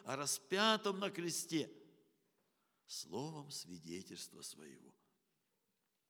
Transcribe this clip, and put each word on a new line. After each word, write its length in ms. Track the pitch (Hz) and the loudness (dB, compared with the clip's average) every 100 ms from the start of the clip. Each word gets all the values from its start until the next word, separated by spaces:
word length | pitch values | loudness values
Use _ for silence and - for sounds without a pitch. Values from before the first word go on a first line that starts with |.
о 120 | - 135 | -2 0
распятом 800 | 139 - - 190 220 214 208 190 | 2 0 2 6 8 8 4 2
на 120 | 196 | 0
кресте, 600 | 170 170 156 - 160 - - - - _ _ _ _ _ _ _ _ - | 0 -2 -2 2 2 2 -4 -20 -20 _ _ _ _ _ _ _ _ -10
словом 640 | - - 98 151 156 143 | -10 -6 -4 -4 -6 -8
свидетельства 920 | 139 85 90 82 87 95 90 - - | -10 -8 -10 -6 -6 -6 -10 -10 -10
своего». 540 | - - 76 64 - - _ _ _ _ _ _ _ _ _ _ _ | -12 -12 -14 -16 -20 -20 _ _ _ _ _ _ _ _ _ _ _